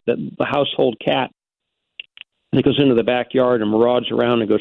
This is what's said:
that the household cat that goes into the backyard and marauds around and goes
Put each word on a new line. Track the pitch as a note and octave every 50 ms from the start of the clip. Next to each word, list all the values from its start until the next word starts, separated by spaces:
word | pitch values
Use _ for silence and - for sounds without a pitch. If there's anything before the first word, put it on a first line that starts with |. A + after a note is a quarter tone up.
| - -
that | B2 - - C2+ - -
the | -
household | - C3+ C#3+ C#3 B2+ - - C#3 C3 A2+ -
cat | - - - C#3 B2+ - _ _ _ _ _ _ _ _ _ _ _ _ _ - - _ _ - - _ _ _ _ _ -
that | C3+ -
goes | C#3 C3 D3+
into | D3 C#3 B2
the | A#2 A2
backyard | G#2+ B2 B2 A#2+ - - C3+ B2+ B2 B2 A#2+
and | A2 G#2
marauds | G#2+ A2 A#2 A#2+ B2 B2 A#2+ -
around | A2+ A#2 A#2+ A#2+ A#2+ A#2
and | A2+ G2+
goes | G#2+ G#2